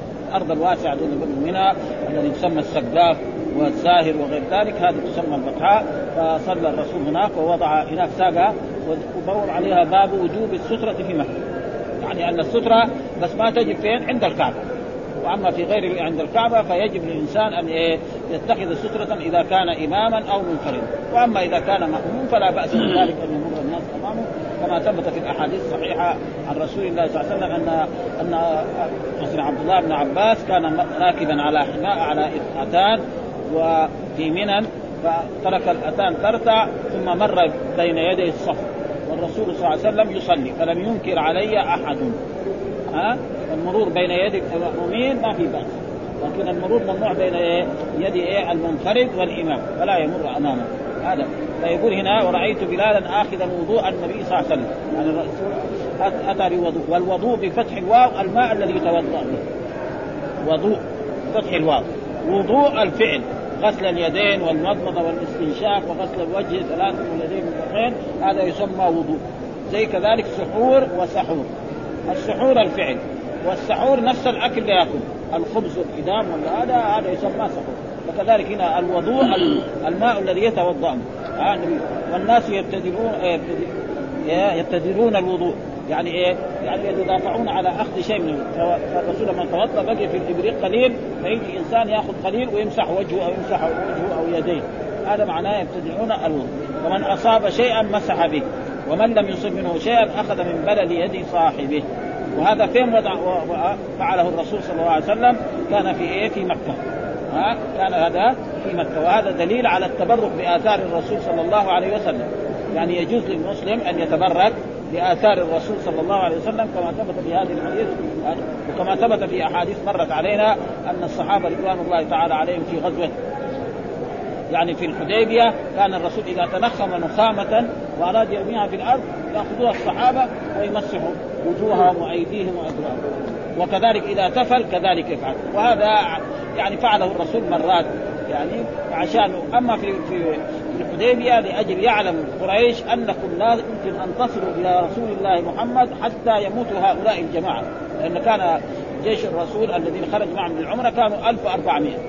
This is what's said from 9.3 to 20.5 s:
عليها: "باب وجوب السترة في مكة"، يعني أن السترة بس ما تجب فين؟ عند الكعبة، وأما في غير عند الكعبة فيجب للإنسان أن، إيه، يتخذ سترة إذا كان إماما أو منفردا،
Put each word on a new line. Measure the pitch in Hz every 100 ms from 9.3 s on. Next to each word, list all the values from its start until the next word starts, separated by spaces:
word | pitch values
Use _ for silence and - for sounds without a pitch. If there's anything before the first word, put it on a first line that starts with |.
| 208 202
عليها: | 180 196 180
"باب | 160 190 196
وجوب | 196 175 208 220
السترة | 180 - 226 220
في | 180 175
مكة"، | 160 127 - - - - - - -
يعني | - 180 170
أن | 170
السترة | 147 226 233 226 226 - - -
بس | 175 -
ما | 226
تجب | 240 214 175
فين؟ | 208 240
عند | 254 247
الكعبة، | 185 151 127 - - - - - - - 170
وأما | 196 185
في | 175
غير | 170 208 180 180
عند | 160 160
الكعبة | 147 226 233 226
فيجب | 202 180 214 185 165
للإنسان | 156 151 208 214
أن، | 175 165
إيه، | 160 165 160 - - -
يتخذ | 160 - 214 175
سترة | 156 214 214 202 190
إذا | 160 170 160
كان | 190 175
إماما | 156 151 190 226 220 196
أو | 202
منفردا، | 175